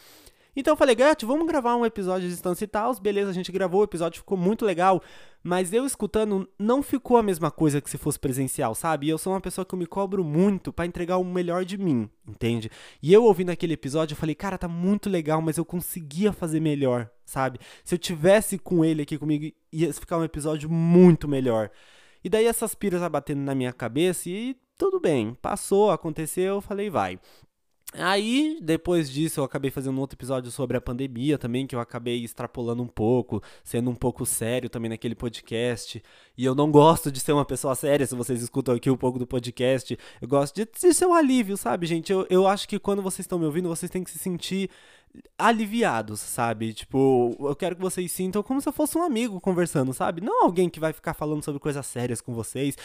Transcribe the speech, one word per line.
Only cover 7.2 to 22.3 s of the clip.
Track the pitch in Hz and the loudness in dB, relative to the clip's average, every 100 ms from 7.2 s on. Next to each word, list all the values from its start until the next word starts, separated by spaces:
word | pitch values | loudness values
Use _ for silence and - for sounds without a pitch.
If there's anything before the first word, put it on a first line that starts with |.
mesma | 214 165 160 | 4 0 -2
coisa | - 156 143 | 2 2 2
que | - | -2
se | 143 | -6
fosse | 156 - | -4 -2
presencial, | 143 127 131 - 123 110 | -4 -2 -4 -2 -2 -2
sabe? | 165 156 143 | -2 0 0
E | |
eu | 160 | -2
sou | 190 | -2
uma | 190 | -4
pessoa | 185 185 180 | -4 -8 -6
que | |
eu | 185 | -6
me | 170 | -6
cobro | 196 196 196 | -4 -2 -2
muito | 160 151 196 190 143 | 0 4 4 2 -4
pra | - 175 | -6 -6
entregar | 170 170 185 | -4 -2 0
o | 185 | 0
melhor | 180 175 175 185 | -2 -2 -2 -4
de | 196 | -2
mim, | 185 123 104 _ - | 0 0 -2 _ -20
entende? | 104 117 117 110 - - - | -4 -2 -2 -6 -14 -20 -6
E | 139 | 6
eu | 202 | 8
ouvindo | 233 180 180 | 8 4 0
aquele | 165 170 | -2 -4
episódio, | 151 135 151 160 | -4 -4 -2 -2
eu | 147 | -4
falei, | 156 151 | -6 -4
"Cara, | 202 185 | -6 -6
tá | 175 | -6
muito | 170 185 208 208 | -2 0 0 0
legal, | 180 151 156 | -2 0 0
mas | 160 156 | 0 -2
eu | 160 | -4
conseguia | 175 - 185 151 151 208 | -6 -8 -12 -10 0 0
fazer | 185 170 156 | 0 -2 0
melhor", | 160 143 131 120 113 _ - | 0 2 2 0 -4 _ -8
sabe? | 139 131 123 - - | -2 -2 -4 -18 -20
Se | - 180 | -6 -4
eu | |
tivesse | - 160 170 208 - 196 | -4 2 4 4 2 -8
com | - 175 160 | 0 2 2
ele | 156 | 0
aqui | 143 147 | -4 -6
comigo, | 151 147 151 - _ | -2 -2 -4 -14 _
ia | 160 165 | -2 -2
ficar | 143 - 170 | -4 -4 -2
um | |
episódio | 160 156 151 156 151 | -2 -4 -4 -4 -2
muito | 165 165 175 180 160 147 | 0 6 10 10 8 2
melhor. | 139 131 113 104 - - - _ _ | 0 2 2 0 -6 -20 -20 _ _
E | |
daí | 196 | -2